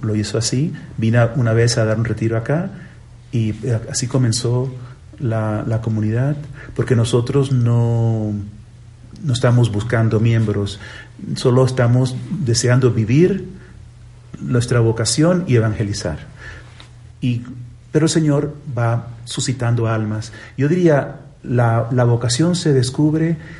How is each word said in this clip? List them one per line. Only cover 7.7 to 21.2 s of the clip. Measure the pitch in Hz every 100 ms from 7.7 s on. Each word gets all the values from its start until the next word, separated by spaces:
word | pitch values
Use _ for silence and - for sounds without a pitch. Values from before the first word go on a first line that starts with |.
| 120 117 117 113 113 107 101 101 - - - - - - -
no | 151
estamos | 120 123 120 117
buscando | 101 107 117 113 107
miembros, | 113 113 107 101 98 - - - - - - -
solo | 131 123
estamos | 131 127 120 120 131 127 - 160
deseando | 131 117 123 123 131
vivir | 110 107 139 185 196 - - - - - - - - - -
nuestra | - 123 120 120
vocación | 113 110 110 - 160 180 170
y | 120
evangelizar. | 107 101 101 98 92 76 - - - - - - - - - -
Y, | 127 117 - - - - -
pero | 156
el | 160
Señor | 165 156 143 - - - 120
va | 117 117 - -
suscitando | - - 127 120 120 120 113
almas. | 113 107 107 107 - - -
Yo | 143
diría, | 180 175 143 123 -